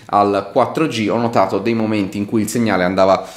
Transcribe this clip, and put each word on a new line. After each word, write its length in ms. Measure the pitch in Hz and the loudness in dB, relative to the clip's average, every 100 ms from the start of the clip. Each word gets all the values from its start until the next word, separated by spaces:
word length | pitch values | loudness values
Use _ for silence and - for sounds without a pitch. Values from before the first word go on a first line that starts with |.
| - | -2
al 440 | 104 101 98 - | 2 2 0 0
quattro 340 | 135 117 151 156 | 0 0 0 -2
G, 220 | 117 101 | 0 -2
ho 60 | 110 | 0
notato 420 | 117 - 95 98 | 0 0 0 0
dei 140 | 110 | 0
momenti 460 | 113 107 107 95 104 | -2 0 -2 -2 -4
in 80 | 101 | -2
cui 160 | 113 | -2
il 60 | 101 | -2
segnale 360 | 123 110 92 | -2 0 0
andava 420 | 90 95 95 92 - | 2 2 4 2 -2